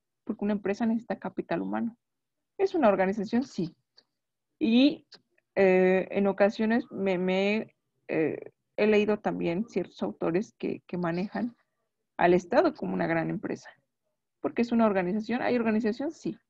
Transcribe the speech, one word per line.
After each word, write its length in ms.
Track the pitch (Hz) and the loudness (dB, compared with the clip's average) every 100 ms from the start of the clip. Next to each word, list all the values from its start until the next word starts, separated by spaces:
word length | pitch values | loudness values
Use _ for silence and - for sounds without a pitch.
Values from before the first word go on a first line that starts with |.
| _ _ | _ _
porque 200 | - 214 | -10 -6
una 100 | 208 | -4
empresa 320 | 208 190 202 226 | -4 -4 -2 -2
necesita 320 | 226 - - | -2 -4 -8
capital 440 | - - 180 175 | -8 -10 -6 -4
humano. 340 | - - - - _ _ _ _ _ _ | -4 -6 -6 -8 _ _ _ _ _ _
¿Es 160 | 392 | -2
una 140 | 359 240 | 2 4
organización? 560 | 190 185 214 202 233 | 4 2 0 -2 -2
Sí. 300 | 277 - 175 - _ _ _ _ _ _ _ _ | -2 -6 -8 -8 _ _ _ _ _ _ _ _
Y, 480 | 220 240 277 - _ - _ _ _ | 2 4 4 2 _ -20 _ _ _
eh, 540 | - 190 185 185 190 - | 2 4 6 4 4 0
en 160 | - 196 | 0 0
ocasiones 580 | 190 202 - 220 233 - | 2 2 2 0 0 -2
me, 280 | - 190 180 | -4 -2 0
me, 560 | 185 185 202 214 - _ _ _ - | 0 0 0 -2 -4 _ _ _ -6
eh, 440 | 151 151 90 - _ _ - | -2 -2 -4 -12 _ _ -2
he 100 | 214 | 2
leído 320 | 214 208 208 | 4 2 0
también 500 | 196 175 175 170 226 | -2 -4 -2 -2 -4
ciertos 340 | - 175 - | -6 -6 -6
autores 520 | 202 214 175 170 233 _ | -8 -4 -2 -2 -4 _
que, 240 | - - - | -8 -8 -8
que 120 | 175 | -6
manejan 560 | 175 170 202 190 233 - _ _ _ _ _ - | -4 -4 -6 -6 -8 -8 _ _ _ _ _ 0
al 180 | 175 | 4
Estado 400 | 180 - 254 349 | 4 2 2 2
como 200 | - 185 | 0 -6
una 120 | 185 170 | -4 -2
gran 240 | 165 160 | -2 -2
empresa, 400 | 165 - - - - _ _ _ _ _ _ | -4 -6 -10 -12 -20 _ _ _ _ _ _
porque 220 | - - | -8 -4
es 100 | 233 | -2
una 140 | 233 226 | 2 2
organización. 560 | 190 180 208 220 240 | 2 -2 -4 -4 -4
¿Hay 140 | 202 247 | -2 0
organización? 540 | 226 214 262 262 285 | 0 0 0 -2 -6
Sí. 260 | 320 - - | -6 -10 -10